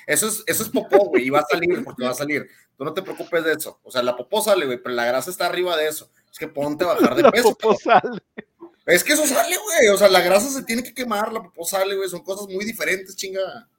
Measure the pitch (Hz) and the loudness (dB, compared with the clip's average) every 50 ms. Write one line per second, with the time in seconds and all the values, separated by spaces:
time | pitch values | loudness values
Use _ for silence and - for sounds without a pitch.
0 | - - 151 151 208 220 214 - - - 165 - 226 214 - 170 202 - - 196 | -4 -2 0 0 0 -2 -4 -6 -4 -4 -2 -2 -2 -2 -4 -4 0 4 4 4
1 | 202 180 - 127 123 131 135 147 - - - 170 170 175 175 - - - - - | 4 4 2 0 0 2 2 2 2 2 -2 -2 0 -2 -2 -2 -4 -10 -8 -6
2 | 127 127 123 127 147 147 147 131 - - _ _ _ _ _ - 139 156 156 190 | -4 -4 -4 -4 -4 -4 -4 -6 -6 -8 _ _ _ _ _ -10 -8 -6 -6 -6
3 | 185 - 156 - 165 - - 165 156 160 151 151 - 107 - _ _ 104 120 127 | -8 -8 -10 -10 -8 -2 -2 0 0 0 -2 -2 -4 -10 -12 _ _ -6 -4 -2
4 | 123 123 120 - 123 - 196 - 208 220 202 185 151 131 123 123 - 123 123 120 | 0 0 -2 -4 -4 -2 -2 0 2 2 2 2 2 -2 -2 -4 -4 -4 -2 0
5 | 120 120 123 131 135 180 180 - 180 170 170 175 180 180 170 156 151 156 151 - | 0 0 0 -2 -2 -4 -4 -2 -2 -2 0 0 -2 0 0 0 0 -2 -2 -6
6 | - _ _ _ _ _ - - 160 147 - 139 143 147 147 156 185 170 160 - | -12 _ _ _ _ _ -14 -12 -12 -10 -6 -4 -4 -4 -2 -2 0 0 2 2
7 | - 190 - 349 - 226 - - - 220 170 - - 220 196 - - 262 233 185 | 2 2 4 4 4 4 6 6 4 2 2 2 0 0 0 2 2 4 4 4
8 | - 247 247 - _ _ - - - _ _ - - - _ _ - - 170 180 | 4 0 -8 -10 _ _ -20 -20 -20 _ _ -20 -20 -20 _ _ 0 2 2 2
9 | - - 302 294 311 - 262 - - - 359 381 415 427 330 330 254 208 202 185 | 4 2 0 0 0 0 0 0 0 0 -2 -4 -4 -2 2 4 4 4 4 6
10 | 202 196 190 180 175 175 185 208 214 277 269 269 - - 226 240 240 - - - | 6 6 6 6 4 4 4 2 2 0 -6 -6 -6 -4 -4 -4 -4 -6 -8 -8
11 | 247 240 214 202 214 226 220 220 185 175 _ 160 170 - 196 190 190 196 202 190 | -6 -4 -2 -2 -2 -4 -4 -8 -10 -12 _ -12 -8 -4 -2 -2 0 0 -2 -4
12 | 196 185 175 170 - 185 190 202 208 190 185 190 208 220 - - 175 185 190 190 | -4 -6 -6 -10 -8 -8 -8 -8 -8 -8 -8 -6 -6 -6 -6 -4 -2 -2 -2 -2
13 | 190 196 - - - 190 190 190 190 180 143 117 - _ _ | -4 -12 -12 -10 -10 -8 -4 -4 -6 -6 -8 -14 -20 _ _